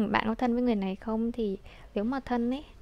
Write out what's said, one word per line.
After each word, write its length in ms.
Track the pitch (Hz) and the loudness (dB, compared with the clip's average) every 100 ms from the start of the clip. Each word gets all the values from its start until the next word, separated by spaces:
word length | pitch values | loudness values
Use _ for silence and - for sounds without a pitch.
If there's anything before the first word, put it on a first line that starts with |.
| 208 | 4
bạn 140 | 220 214 | 2 2
có 80 | |
thân 200 | 226 247 | 0 2
với 80 | 240 | 2
người 120 | 247 | 2
này 220 | 214 196 190 | 2 0 -2
không. 360 | - 220 233 | -2 0 0
Thì 260 | 233 214 190 - - - | 0 -2 -2 -8 -18 -6
nếu 100 | 214 | -2
mà 160 | 220 269 | 0 -2
thân 300 | - 240 233 | 0 0 2
ấy, 140 | 269 - - | -2 -6 -18